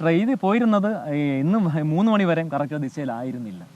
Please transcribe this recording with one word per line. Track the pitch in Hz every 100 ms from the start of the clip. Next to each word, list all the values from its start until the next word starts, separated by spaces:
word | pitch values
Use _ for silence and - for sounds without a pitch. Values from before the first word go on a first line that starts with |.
ട്രെയിൻ | 165 165 226 262 190
പോയിരുന്നത് | 226 233 208 202 214 127 147
ഈ | 143 135
ഇന്ന് | 147 220 180 151 151 156
മൂന്ന് | 226
മണി | 214 185
വരെയും | 160 165 139
കറക്റ്റ് | 143 151 135
ദിശയിലായിരുന്നില്ല | 139 135 117 127 127 113 92 85